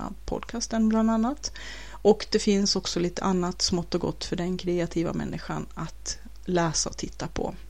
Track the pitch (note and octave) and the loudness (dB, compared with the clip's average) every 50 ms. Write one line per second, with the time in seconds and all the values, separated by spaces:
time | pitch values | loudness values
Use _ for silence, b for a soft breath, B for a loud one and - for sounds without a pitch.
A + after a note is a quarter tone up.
0 | - - - - - - - - - - - A#3 - - A3+ A3+ A3 A3 A3 A3 | -6 -8 -8 -8 -6 -6 -4 -4 -6 -6 -6 -6 -4 -2 2 4 4 6 6 6
1 | A3 A3 A3+ A3 A3 B3 D4 - - - B B B B B B B B B B | 6 4 4 4 2 2 0 -2 -6 -8 B B B B B B B B B B
2 | - G3+ G3+ - - - - G#3+ - G#3 G3+ G3 G3+ G3 - F#3+ - - - F3 | 6 6 6 6 4 2 2 2 4 4 4 6 4 4 2 0 -2 0 0 2
3 | F3 F3+ F3+ - - G3 F#3+ F3+ F3 F3+ F#3 - - - F#3 F3 E3 - - F3 | 2 0 0 0 2 2 4 4 2 0 0 0 0 2 2 0 2 0 0 0
4 | F3 D#3+ D#3+ - - - A#3 F3+ F3 F3+ F#3 F3 - F3 F3 F3 E3+ E3+ - E3 | 0 -2 -2 -4 -4 -4 -2 -2 -2 -2 -2 -2 -2 0 0 0 0 0 0 0
5 | E3 D#3 - D#3 D3 - D#3+ E3 - - D#3 D#3 - - - - D#3+ - - - | 0 0 0 -2 -2 -4 -4 -6 -6 -6 -4 -6 -6 -6 -8 -8 -8 -8 -8 -8
6 | - - - - - - - - - - F3+ F3 E3+ E3 D#3 - - - - - | -8 -8 -8 -8 -10 -12 -12 -8 -4 0 2 2 2 2 2 0 -2 -2 -4 -6
7 | - - - - - D#3+ - - - - - - - | -6 -8 -6 -6 -8 -6 -4 -2 -2 -2 -4 -8 -12